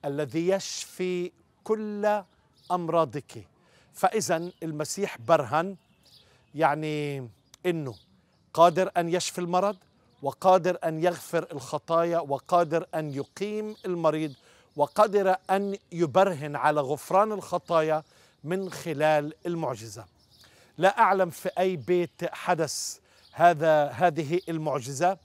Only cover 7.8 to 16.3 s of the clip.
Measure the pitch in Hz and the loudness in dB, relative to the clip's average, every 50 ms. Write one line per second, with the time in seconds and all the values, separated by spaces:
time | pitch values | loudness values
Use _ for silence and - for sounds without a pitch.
7.8 | 151 131 107 - _ _ _ _ _ _ _ _ _ _ _ - 165 175 165 160 | -4 -8 -10 -12 _ _ _ _ _ _ _ _ _ _ _ 6 6 6 6 4
8.8 | 185 - - 175 170 170 165 180 - - - - 180 170 175 180 190 202 214 190 | -2 0 0 -2 -2 0 -2 -2 -2 -4 -6 -6 -6 -2 0 0 0 0 -4 -6
9.8 | _ _ _ _ _ _ _ _ - 135 - _ - 190 185 190 156 180 180 170 | _ _ _ _ _ _ _ _ -8 -8 -8 _ 4 6 6 6 4 2 -2 -2
10.8 | - 165 160 156 160 175 175 - - - - 170 151 - 170 143 123 - - 147 | -4 -4 -4 0 0 0 -2 -2 -10 -4 -4 -4 -4 -4 -10 -12 -10 -8 -8 -10
11.8 | _ - 165 165 170 170 170 165 156 139 139 131 _ - 180 175 175 151 147 165 | _ -2 0 0 0 0 -2 -4 -4 -4 -8 -8 _ 0 2 2 2 2 0 -2
12.8 | 180 - - 160 156 151 139 139 135 _ _ - 196 208 214 214 214 214 214 - | -2 -2 -6 -6 -6 -6 -6 -8 -8 _ _ -8 -8 -6 -6 -6 -8 -8 -12 -12
13.8 | _ 190 180 170 165 160 156 156 156 151 131 - _ _ _ _ _ _ _ 143 | _ -8 -6 0 2 2 2 2 -4 -6 -8 -12 _ _ _ _ _ _ _ -2
14.8 | 143 143 _ - - - 190 208 196 190 185 185 _ - 185 196 202 202 196 196 | -2 -2 _ 2 2 4 4 2 2 2 0 0 _ -2 0 0 0 -2 -6 -8
15.8 | _ _ - 165 170 156 113 185 196 196 | _ _ -4 -2 -2 2 4 4 4 4